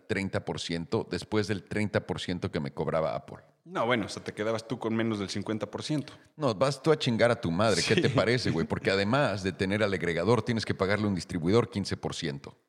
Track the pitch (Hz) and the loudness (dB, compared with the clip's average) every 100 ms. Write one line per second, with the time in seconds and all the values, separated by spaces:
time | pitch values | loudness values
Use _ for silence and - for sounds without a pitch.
0 | - 98 95 101 - 80 - 85 85 113 | -6 -2 -2 -2 -4 -6 -4 -4 -2 -4
1 | - 90 - 107 98 101 - 107 104 107 | -2 -6 -2 -2 0 -4 -4 -2 0 0
2 | - 85 - 90 95 85 71 73 76 78 | -2 -4 -4 -4 -4 -4 -4 -4 -2 0
3 | 78 60 - - - _ - 180 117 123 | 0 -2 -8 -18 -20 _ -10 -4 0 0
4 | 87 - 92 - 104 113 - 120 113 113 | -2 -8 -10 -4 -2 -2 -4 -6 -2 0
5 | 113 107 95 104 98 107 101 107 - 151 | 0 -2 -4 -4 -4 -4 -4 -6 -4 -4
6 | 131 - - - 143 98 135 143 160 151 | -4 -12 -20 -4 0 2 0 2 2 2
7 | - 110 117 113 87 82 110 90 - 107 | 2 4 4 4 0 2 4 4 4 4
8 | - - 95 123 101 80 78 90 - 98 | 4 4 4 2 2 0 0 -2 2 2
9 | 101 131 139 98 95 87 95 104 107 95 | 2 2 2 0 -2 -2 0 2 2 0
10 | 85 82 90 120 107 117 - 95 95 104 | 0 0 4 4 2 -2 -2 0 2 2
11 | 104 92 - 90 80 110 113 101 92 - | 2 0 -2 -2 2 4 2 -2 -4 -4
12 | 78 - 78 71 - - | -6 -6 -6 -6 -10 -18